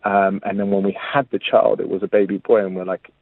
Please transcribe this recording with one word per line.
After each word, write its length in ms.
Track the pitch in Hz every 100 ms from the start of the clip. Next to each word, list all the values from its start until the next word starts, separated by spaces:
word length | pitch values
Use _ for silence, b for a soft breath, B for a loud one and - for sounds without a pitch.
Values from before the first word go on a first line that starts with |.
Um, 380 | 104 101 98 95
and 160 | - 98
then 100 | 101
when 140 | 101
we 120 | 98 95
had 280 | - 143 135
the 80 | 98
child, 400 | - 113 - 107
it 100 | -
was 140 | 95
a 40 | 98
baby 300 | 107 98 95
boy. 260 | - 113
And 120 | 98 92
we're 100 | 92
like 260 | 92 - _